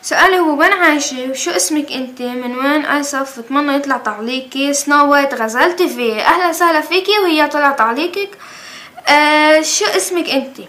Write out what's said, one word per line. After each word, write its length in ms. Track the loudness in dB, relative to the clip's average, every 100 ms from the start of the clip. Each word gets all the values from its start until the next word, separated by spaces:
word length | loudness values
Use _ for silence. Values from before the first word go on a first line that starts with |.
سؤالي 380 | -4 2 4 4
هو: 200 | 2 2
"وين 140 | 2
عايشة؟ 560 | 4 2 2 -2 -6 -6
وشو 220 | -6 -4
اسمك 400 | -2 -2 -2 -4
أنت؟ 300 | -6 -8 -8
من 360 | -8 -6 -6 -2
وين 280 | 0 0 0
أي 180 | -2
صف؟" 360 | -2 -4 -6 -10
بتمنى 360 | -4 -2 0 0
يطلع 220 | 0 -4
تعليقي. 760 | -4 -6 -6 -6 -8 -4 -2
Snow 380 | -2 2 2 4
وايت 220 | 4 2
Gazelle 420 | -2 -4 0 0 2
تي 140 | -2
في، 320 | 0 -2 0
أهلاً 280 | 2 2 2
وسهلاً 320 | 2 2 2
فيكي 380 | 0 -2 0 0
وهي 280 | 2 2 2
طلع 240 | 2 0
تعليقك. 680 | 2 0 0 -4 -4 -8 -10 -20 -20 -20 -20 -20 -12 2
آه، 540 | 4 4 4 6 4
شو 240 | 2 -2 0
اسمك 440 | -2 -2 -4 -2
أنت؟ 280 | -2 -4 -12